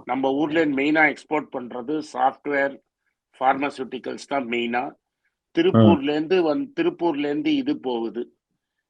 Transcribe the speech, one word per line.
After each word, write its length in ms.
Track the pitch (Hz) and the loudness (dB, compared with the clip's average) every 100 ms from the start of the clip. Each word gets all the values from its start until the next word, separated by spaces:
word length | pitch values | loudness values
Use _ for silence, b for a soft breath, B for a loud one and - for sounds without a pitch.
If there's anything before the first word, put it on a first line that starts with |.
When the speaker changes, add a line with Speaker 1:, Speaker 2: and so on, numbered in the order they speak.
Speaker 1:
நம்ம 280 | - 127 135 | -6 -2 0
ஊர்ல 320 | 139 151 160 156 | 0 0 0 0
மெயினா 440 | 135 143 156 151 | 0 0 2 2
எக்ஸ்போர்ட் 380 | - - 151 123 135 | 0 -4 -4 -4 -10
பண்றது 460 | 120 120 120 156 147 | -10 -12 -6 -8 -6
சாஃப்ட்வேர், 680 | 123 131 - 147 143 139 131 _ _ _ _ _ - | 0 0 0 -4 -2 -2 -4 _ _ _ _ _ -2
பார்மசூட்டிகல்ஸ் 880 | 131 135 143 - - 127 131 120 - | 0 0 -2 -6 -8 -8 -8 -10 -6
தான் 200 | 143 117 | -4 -2
மெயினா. 440 | 120 120 123 147 | -4 -2 -4 -6
Speaker 2:
ம். 20 | - _ _ _ _ _ 165 | -12 _ _ _ _ _ 0
Speaker 1:
திருப்பூர்ல 500 | 175 113 110 101 143 | 4 8 8 6 2
இருந்து 460 | 151 156 185 160 143 | -2 0 2 2 0
வந்-, 120 | 135 - | -2 -2
திருப்பூர்ல 380 | 170 151 170 143 | -2 0 -2 -2
இருந்து 380 | 147 147 151 147 | -2 -2 0 0
இது 240 | 131 131 | 0 -4
போகுது, 560 | 127 117 113 104 - _ _ _ _ _ | -4 -4 -4 -6 -10 _ _ _ _ _